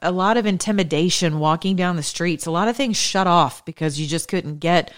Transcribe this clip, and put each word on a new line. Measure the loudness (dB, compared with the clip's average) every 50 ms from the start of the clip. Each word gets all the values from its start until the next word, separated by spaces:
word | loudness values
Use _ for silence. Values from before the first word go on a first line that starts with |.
a | -4 -2
lot | 0 0 2 2 2 2
of | 2 0
intimidation, | 0 0 0 0 0 0 0 0 0 0 2 2 2 0 0 0 0 0
walking | 0 0 0 0 0 0 0
down | 0 0 0 -2
the | -2
streets, | -4 -4 -4 -2 -2 -2 -2 -2 -4 -2
a |
lot | -2 0 0 0
of | 0
things | 0 0 0 0 0
shut | 0 0 0 2 2 4
off | 6 4 4 4 0 -6 -14
because | -14 -6 -4 -4 -2 -2 -2
you | -4 -2
just | -2 -4 -4 -4
couldn't | -4 -4 -4 -6 -6 -4
get | 0 2 2 2 2 0 -6